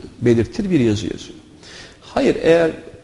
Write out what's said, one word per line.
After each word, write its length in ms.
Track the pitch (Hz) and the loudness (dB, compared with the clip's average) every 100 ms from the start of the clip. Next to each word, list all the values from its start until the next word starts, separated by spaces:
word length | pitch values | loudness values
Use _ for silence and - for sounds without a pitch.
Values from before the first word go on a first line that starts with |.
| - - | -12 -4
belirtir, 480 | 120 117 110 - 202 | 2 2 0 -4 -2
bir 100 | 170 | 2
yazı 260 | 117 104 - | 2 0 -4
yazıyor. 320 | - - - - - - - - - | -10 -14 -20 -20 -20 -20 -20 -20 -20
Hayır, 360 | - - 262 - | -10 -2 0 2
eğer 280 | - 165 165 - - - | 2 4 2 -4 -14 -20